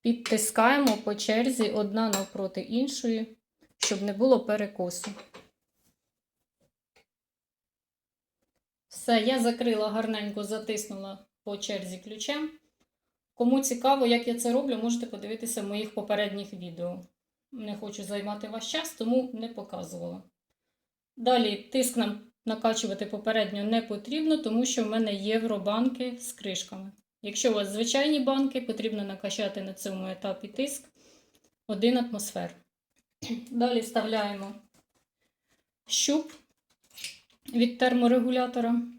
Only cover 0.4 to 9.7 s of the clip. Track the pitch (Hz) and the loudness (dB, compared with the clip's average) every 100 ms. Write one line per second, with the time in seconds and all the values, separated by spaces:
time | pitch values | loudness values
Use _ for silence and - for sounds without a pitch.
0.4 | - - 226 285 269 208 - 208 - 214 | 2 4 6 6 4 2 -2 -2 2 2
1.4 | 247 254 214 214 208 214 226 196 190 202 | 2 2 0 2 0 0 0 0 -4 -4
2.4 | 190 190 196 226 269 - 240 226 226 - | -4 -4 -2 0 0 -2 -2 -2 -4 -12
3.4 | _ _ _ _ - 190 202 196 254 247 | _ _ _ _ -2 0 -2 2 4 4
4.4 | - 208 202 - 180 175 - 196 - - | 4 -2 -2 -4 -6 -4 -10 -12 -18 -20
5.4 | - _ _ _ _ _ _ _ _ _ | -20 _ _ _ _ _ _ _ _ _
6.4 | _ _ _ _ _ _ _ _ _ _ | _ _ _ _ _ _ _ _ _ _
7.4 | _ _ _ _ _ _ _ _ _ _ | _ _ _ _ _ _ _ _ _ _
8.4 | _ _ _ _ _ - - 233 214 262 | _ _ _ _ _ -8 4 4 6 4
9.4 | 233 233 240 | 2 2 2